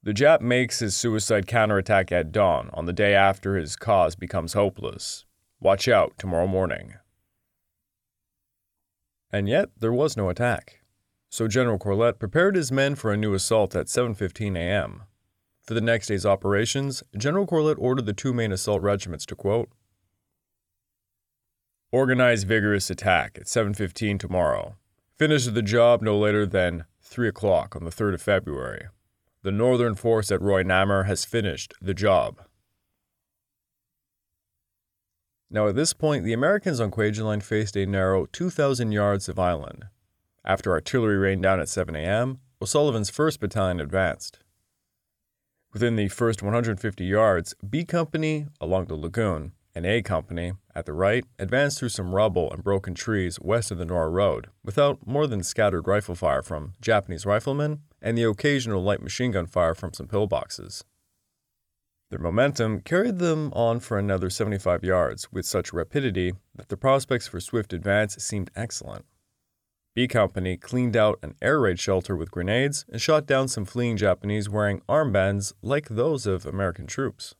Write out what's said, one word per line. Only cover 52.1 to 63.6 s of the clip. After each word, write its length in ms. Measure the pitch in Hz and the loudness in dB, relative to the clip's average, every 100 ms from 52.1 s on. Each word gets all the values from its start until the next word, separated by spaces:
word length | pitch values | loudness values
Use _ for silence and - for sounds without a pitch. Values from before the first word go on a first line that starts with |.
rubble 360 | 95 107 92 78 | 2 2 2 -2
and 140 | - | -4
broken 300 | 98 98 92 | -2 -2 -2
trees 440 | 85 - 107 90 - | -8 -2 -2 -2 -4
west 300 | - 117 117 | -2 0 -2
of 80 | 85 | -6
the 60 | |
Nora 240 | 85 87 80 | -4 -2 0
Road, 400 | 90 98 58 58 _ | 2 2 0 -6 _
without 440 | - 101 143 - - | -6 2 2 0 -4
more 200 | 139 151 | -2 0
than 160 | 107 | -2
scattered 440 | 90 - 104 90 85 | -4 0 2 2 0
rifle 280 | 101 104 | 0 0
fire 280 | 87 82 67 | -4 0 0
from 320 | - 76 76 - | -2 -8 -10 -10
Japanese 460 | - 104 - 82 98 | 0 0 0 -8 -2
riflemen 560 | 104 - 135 151 151 - _ | 0 0 -2 -2 -4 -12 _
and 160 | - 117 | -4 0
the 80 | |
occasional 580 | 117 104 147 143 117 98 | 0 2 0 0 0 -2
light 200 | 95 101 | 0 -2
machine 280 | - - 127 | -4 -4 -2
gun 160 | 95 85 | -2 -2
fire 280 | 92 82 | 0 0
from 180 | 80 85 | 0 -8
some 160 | - 67 | -10 -4
pillboxes. 760 | 101 104 71 - - 50 - - _ _ _ _ _ _ _ _ _ _ _ _ | -2 0 -2 -4 -14 -14 -16 -18 _ _ _ _ _ _ _ _ _ _ _ _
Their 80 | 92 | -6
momentum 640 | 85 98 139 139 113 107 | -2 2 0 0 -2 -2
carried 380 | - 170 240 185 | -2 0 0 0
them 340 | 175 156 151 | 0 0 -2
on 280 | - | 0